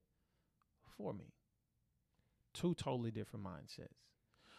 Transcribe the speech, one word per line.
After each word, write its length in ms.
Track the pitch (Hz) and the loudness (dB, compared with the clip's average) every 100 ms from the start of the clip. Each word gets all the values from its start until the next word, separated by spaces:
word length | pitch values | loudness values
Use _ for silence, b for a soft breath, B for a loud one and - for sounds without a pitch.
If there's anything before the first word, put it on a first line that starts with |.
| - _ _ _ _ _ _ _ - - | -12 _ _ _ _ _ _ _ -18 -4
for 160 | 202 | -4
me. 200 | 101 - - _ _ _ _ _ _ _ _ _ _ _ | -4 -8 -18 _ _ _ _ _ _ _ _ _ _ _
Two 200 | - 175 | 2 4
totally 360 | 170 139 127 117 | 4 4 4 2
different 340 | 107 - 113 | 0 -2 -4
mindsets. 440 | 95 80 - - - - - _ _ B B | -4 -4 -8 -10 -12 -14 -20 _ _ B B